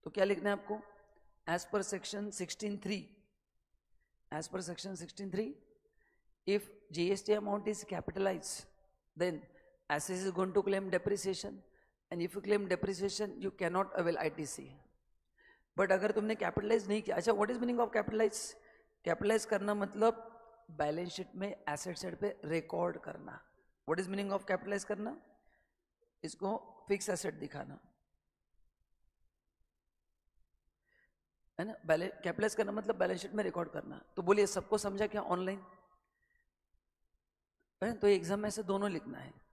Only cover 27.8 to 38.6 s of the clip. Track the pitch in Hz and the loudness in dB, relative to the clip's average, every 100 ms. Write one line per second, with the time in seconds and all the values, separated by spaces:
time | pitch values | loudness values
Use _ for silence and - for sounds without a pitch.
27.8 | - _ _ _ _ _ _ _ _ _ | -18 _ _ _ _ _ _ _ _ _
28.8 | _ _ _ _ _ _ _ _ _ _ | _ _ _ _ _ _ _ _ _ _
29.8 | _ _ _ _ _ _ _ _ _ _ | _ _ _ _ _ _ _ _ _ _
30.8 | _ _ _ _ _ _ _ - 190 - | _ _ _ _ _ _ _ -8 -8 -8
31.8 | 165 160 180 - 175 170 208 - 202 208 | 2 2 2 -4 -4 0 0 2 0 0
32.8 | 208 196 180 185 196 208 190 175 170 151 | -2 2 2 0 -4 -2 -2 -2 -4 -6
33.8 | - 143 - - 175 208 202 190 175 214 | -10 -14 -12 -4 4 6 6 2 0 0
34.8 | 208 196 214 208 - 180 185 196 190 - | 0 0 -2 -2 0 0 0 -4 -10 -20
35.8 | _ _ _ _ _ _ _ _ _ _ | _ _ _ _ _ _ _ _ _ _
36.8 | _ _ _ _ _ _ _ _ _ _ | _ _ _ _ _ _ _ _ _ _
37.8 | 202 226 208 196 170 202 214 208 | -2 4 6 6 4 -2 -2 -4